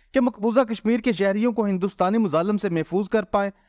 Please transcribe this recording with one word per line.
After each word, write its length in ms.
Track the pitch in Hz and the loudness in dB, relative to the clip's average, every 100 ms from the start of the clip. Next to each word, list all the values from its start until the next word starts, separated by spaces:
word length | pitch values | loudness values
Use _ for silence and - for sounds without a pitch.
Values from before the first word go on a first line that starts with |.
| _ | _
कि 60 | 262 | 0
मकबूजा 440 | 247 - 220 233 | 0 0 0 2
कश्मीर 380 | 226 220 220 233 | 2 0 0 0
के 120 | 247 | 0
शहरियों 380 | 185 196 202 240 | 0 0 0 0
को 100 | 226 | 0
हिंदुस्तानी 540 | 208 185 190 - 180 226 | -2 -2 -2 -2 0 0
मुजालम 380 | 202 151 190 208 | 2 0 0 -2
से 120 | 202 | -2
महफूज 380 | 165 156 180 196 | -2 -2 -2 0
कर 160 | 220 202 | -2 0
पाएं? 260 | 202 202 - | -2 -2 -6